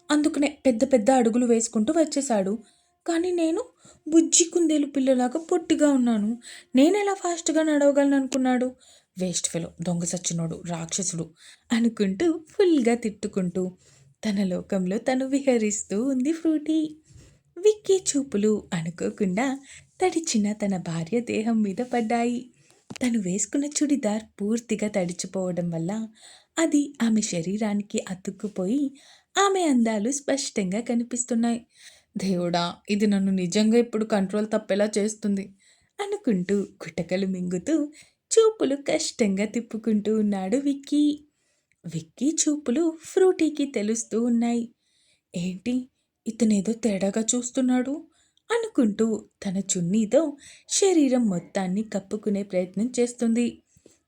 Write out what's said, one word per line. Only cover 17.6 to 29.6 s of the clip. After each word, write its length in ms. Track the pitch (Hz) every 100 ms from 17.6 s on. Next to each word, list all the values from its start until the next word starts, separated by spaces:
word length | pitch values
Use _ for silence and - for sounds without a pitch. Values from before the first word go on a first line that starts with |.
| 415 427 - 381
చూపులు 560 | - 285 277 208 214 214 -
అనుకోకుండా 720 | 170 165 - 190 - 196 185 277 277 - - _ -
తడిచిన 500 | 370 330 330 226 202
తన 220 | 214 202 185
భార్య 400 | 180 165 165 233
దేహం 360 | 233 214 220 226
మీద 200 | 202 185
పడ్డాయి. 580 | 247 240 220 233 240 240 - _ _ _ -
తను 300 | - 247 233
వేసుకున్న 460 | 180 190 - 285 294
చుడిదార్ 600 | 294 285 277 208 220 -
పూర్తిగా 540 | - 202 233 - 214 208
తడిచిపోవడం 800 | 202 175 175 185 190 185 175 175
వల్ల 220 | 165 165 220 220 - - - _ -
అది 240 | 330 294 285 -
ఆమె 200 | 233 214
శరీరానికి 760 | 208 175 170 208 220 208 202 220 -
అతుక్కుపోయి 760 | 180 - 190 208 202 185 277 269 - - - _ 359
ఆమె 260 | 403 381